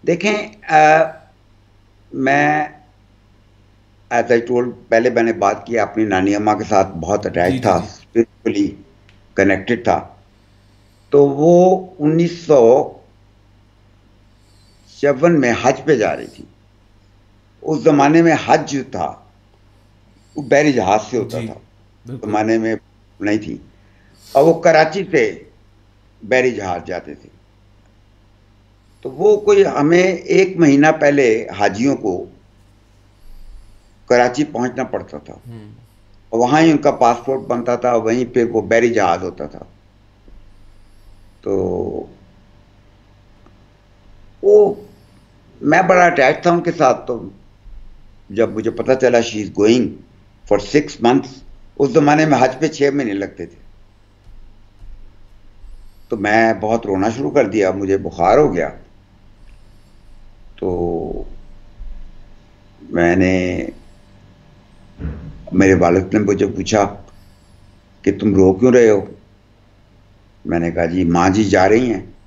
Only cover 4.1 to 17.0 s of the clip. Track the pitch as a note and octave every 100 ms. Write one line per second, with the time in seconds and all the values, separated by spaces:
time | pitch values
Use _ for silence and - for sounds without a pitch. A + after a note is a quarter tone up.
4.1 | A#2+ A#2 A#2+ A#2 B2 B2 - - A2+ B2
5.1 | A#2 A2+ G#2 G2 G#2 - A2+ G2+ A2 G#2+
6.1 | F#2 F#2+ G#2 G#2+ G#2 G#2+ G2+ F#2+ E2+ E2+
7.1 | G2+ F#2 E2+ F2+ - A2+ F2 - - _
8.1 | A2+ A#2 _ A2+ G2+ G2 - - _ _
9.1 | _ _ - G2 F#2+ F#2+ A#2 - D#2+ -
10.1 | - _ _ _ _ _ _ _ _ _
11.1 | C#3+ C#3+ C#3 D#3+ F3 F#3 F3 - - D3
12.1 | E3 E3+ - - C#3+ A2+ C3+ - - _
13.1 | _ _ _ _ _ _ _ _ _ _
14.1 | _ _ _ _ _ _ _ _ - C#3
15.1 | C3 E3+ E3 B2 G#2+ A#2 D3 D3+ C3+ G2
16.1 | C#2+ A#1 - - _ _ _ _ _